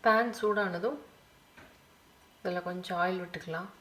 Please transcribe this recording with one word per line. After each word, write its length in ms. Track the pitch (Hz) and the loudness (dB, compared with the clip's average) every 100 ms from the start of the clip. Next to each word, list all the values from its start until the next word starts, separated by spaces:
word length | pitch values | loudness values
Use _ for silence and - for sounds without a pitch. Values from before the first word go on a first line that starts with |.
பேன் 300 | 233 220 240 214 | 6 6 4 0
சூடானதும் 580 | 214 208 196 175 220 294 - - - - - - - - - - - - - - | 0 2 0 0 -2 -4 -12 -20 -20 -20 -20 -20 -20 -20 -20 -20 -20 -20 -20 -8
இதுல 180 | 190 180 | -4 -4
கொஞ்சம் 360 | 175 180 180 175 | -4 -6 -4 0
ஆயில் 240 | 175 185 | 0 0
விட்டுக்கலாம். 480 | 175 170 - 160 196 - | -6 -10 -6 -8 -8 -14